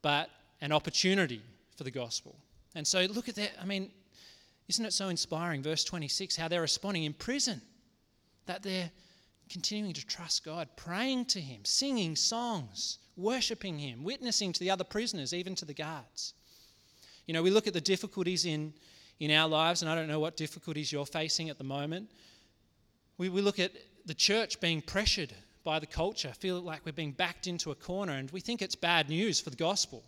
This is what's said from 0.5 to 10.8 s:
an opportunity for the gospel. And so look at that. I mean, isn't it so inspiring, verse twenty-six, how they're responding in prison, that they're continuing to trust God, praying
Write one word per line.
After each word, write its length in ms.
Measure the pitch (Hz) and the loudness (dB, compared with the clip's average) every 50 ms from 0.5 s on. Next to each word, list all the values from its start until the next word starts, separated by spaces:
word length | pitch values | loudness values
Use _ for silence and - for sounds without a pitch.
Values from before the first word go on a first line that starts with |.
| _ _ | _ _
an 140 | 151 143 151 | -2 2 2
opportunity 680 | 156 - 170 - - - 185 190 196 180 135 123 107 107 120 - _ _ _ _ | 2 2 2 0 4 4 6 6 6 4 2 0 -8 -12 -18 -20 _ _ _ _
for 80 | - 139 | -10 -10
the 60 | 131 | -6
gospel. 440 | 127 135 123 120 - - _ - - - _ _ - - - _ - | -4 -4 -4 -4 -4 -6 _ -10 -20 -20 _ _ -20 -20 -20 _ -8
And 100 | 165 151 | -2 0
so 200 | - - 185 180 | 2 4 4 4
look 240 | 190 208 240 240 - | 2 0 -4 -4 -4
at 60 | - | -4
that. 160 | 202 208 202 - - | -4 -4 -4 -4 -8
I 40 | 175 | -6
mean, 240 | 190 202 196 190 202 - - - _ _ - - - - - - _ _ _ _ | -4 -2 -2 -4 -6 -10 -20 -20 _ _ -20 -20 -20 -20 -20 -20 _ _ _ _
isn't 160 | - - - 226 | -2 -2 0 0
it 80 | 214 | 0
so 160 | - - 196 | 0 0 0
inspiring, 560 | 190 175 160 - - 165 156 170 175 160 139 131 | 0 0 -2 -2 -2 -2 -2 -2 -2 -2 -2 -2
verse 220 | 151 156 151 - | -2 0 0 0
twenty-six, 500 | - 185 175 151 139 - - 196 - - | -2 -2 -6 -4 -2 -2 -4 -2 -4 -4
how 140 | 160 165 160 | -4 -2 0
they're 100 | 175 175 | 0 0
responding 460 | 165 147 - - - 196 202 170 156 | 2 0 0 0 -2 -2 -2 0 0
in 80 | 147 151 | -2 -4
prison, 480 | - - - 262 285 - 254 196 120 - - _ _ _ _ _ _ _ _ _ _ _ _ _ _ _ | -4 -4 -2 0 0 0 0 -2 -4 -10 -16 _ _ _ _ _ _ _ _ _ _ _ _ _ _ _
that 160 | - 180 196 190 | -8 -8 -6 -4
they're 280 | 196 185 185 180 165 - - - - - _ _ _ _ _ _ _ | -2 -2 -2 -2 -4 -8 -14 -20 -20 -20 _ _ _ _ _ _ _
continuing 440 | - 185 - - 208 214 214 196 160 | -8 -4 -4 -2 -2 -2 -2 -4 -4
to 120 | 143 - | -6 -6
trust 380 | - - - 170 156 - - - | -6 -6 -6 -2 -2 -2 -2 -2
God, 240 | 160 156 170 160 - - | -4 -6 -6 -8 -8 -10
praying 500 | - | -14